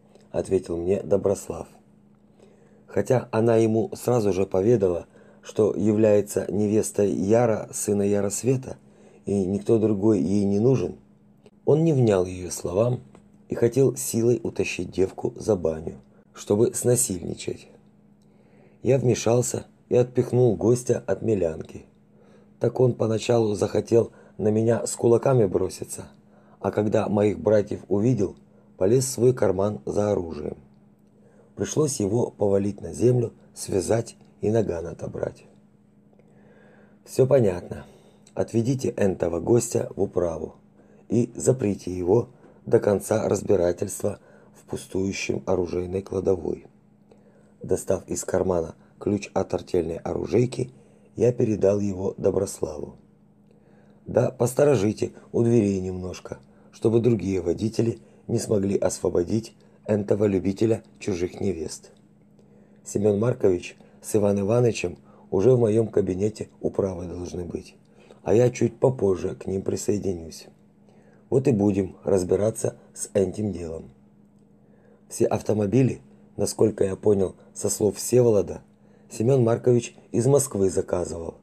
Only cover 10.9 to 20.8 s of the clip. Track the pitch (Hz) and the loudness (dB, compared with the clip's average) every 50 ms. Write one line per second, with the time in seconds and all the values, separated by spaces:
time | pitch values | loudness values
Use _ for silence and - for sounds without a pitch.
10.9 | - - _ _ _ _ _ _ _ _ _ - _ _ _ - 139 156 165 165 | -6 -12 _ _ _ _ _ _ _ _ _ -20 _ _ _ 2 2 4 4 2
11.9 | 151 131 120 110 98 92 90 92 92 90 90 85 - - - 87 87 98 117 123 | 4 4 4 4 4 4 2 0 -4 -8 -8 -10 -10 -8 -8 -4 0 0 0 0
12.9 | 127 127 - - - - - _ _ _ _ _ - - 117 117 - 131 135 127 | 0 -4 -8 -16 -20 -20 -20 _ _ _ _ _ -4 0 0 0 2 2 2 2
13.9 | 123 - - - - 117 113 120 120 113 - 101 - - 95 - - - 90 90 | 2 -2 -6 -4 -2 0 2 2 0 0 -2 -6 -4 -4 -4 -4 -4 -6 -8 -6
14.9 | - 90 95 95 - - - - - - - 107 107 92 82 80 80 80 82 - | -2 -2 -2 -2 -2 -6 -8 -8 -8 -6 -2 0 0 0 0 -2 -2 -2 -8 -12
15.9 | - - - _ _ _ _ _ _ - - - 104 104 117 - - - - 120 | -14 -14 -20 _ _ _ _ _ _ -20 -2 0 2 2 2 2 0 0 0 2
16.9 | 123 120 - - 95 87 82 85 82 - - - - - - - - - _ _ | 2 2 0 -2 -4 -6 -6 -8 -10 -8 -8 -10 -10 -10 -12 -20 -20 -20 _ _
17.9 | _ _ _ _ _ _ _ _ _ _ _ _ _ _ - - _ _ - 107 | _ _ _ _ _ _ _ _ _ _ _ _ _ _ -20 -20 _ _ 0 2
18.9 | 131 135 113 127 110 - - 107 117 123 120 - - - - - _ _ _ _ | 2 2 4 2 0 2 2 2 2 2 0 -2 -4 -8 -10 -12 _ _ _ _
19.9 | - 123 123 127 - 127 123 - - 123 123 120 98 82 - 110 123 123 | 2 2 2 2 0 -2 -2 0 2 4 4 4 2 2 2 2 2 2